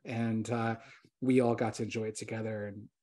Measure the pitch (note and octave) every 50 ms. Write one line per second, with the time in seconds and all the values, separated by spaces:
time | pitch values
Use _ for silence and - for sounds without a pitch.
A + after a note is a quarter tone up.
0 | - - B2 A#2 A#2 A2+ A2 A2 G#2+ - B2 A#2 A2+ A2+ A2+ - - - - -
1 | - _ _ - B2+ C3 B2+ B2+ A#2+ A#2 A#2 A#2 A#2+ A2 - - A2+ G2+ - A#2
2 | A2 A2 G#2+ - A2+ A2 A2+ A2+ A2 A2 G#2+ G#2 G#2 G#2 G2+ G#2 G#2+ - _ _